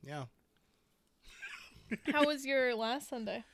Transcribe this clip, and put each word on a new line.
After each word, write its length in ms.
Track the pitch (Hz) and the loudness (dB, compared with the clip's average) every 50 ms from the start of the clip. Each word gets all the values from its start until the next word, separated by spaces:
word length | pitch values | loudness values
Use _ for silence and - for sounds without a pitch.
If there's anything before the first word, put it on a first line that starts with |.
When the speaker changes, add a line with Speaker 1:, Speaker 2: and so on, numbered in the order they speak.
| - | -12
Speaker 1:
yeah. 200 | 135 151 147 131 120 - _ _ _ _ _ _ _ _ _ _ _ _ _ _ _ _ _ _ - - - - - - - - - - - - - 220 - - 311 294 | -10 -8 -8 -8 -10 -12 _ _ _ _ _ _ _ _ _ _ _ _ _ _ _ _ _ _ -20 -18 -16 -14 -14 -14 -14 -16 -20 -20 -20 -10 -8 -8 -4 -2 2 4
Speaker 2:
How 120 | 294 294 | 6 6
was 200 | 294 302 269 269 | 6 4 0 0
your 280 | 269 277 269 254 247 240 | 2 4 4 4 4 2
last 340 | 220 226 226 247 294 - - | 2 0 0 0 -2 -4 -6
Sunday? 340 | 269 233 220 208 208 233 - - | -6 -6 -4 -4 -4 -6 -8 -12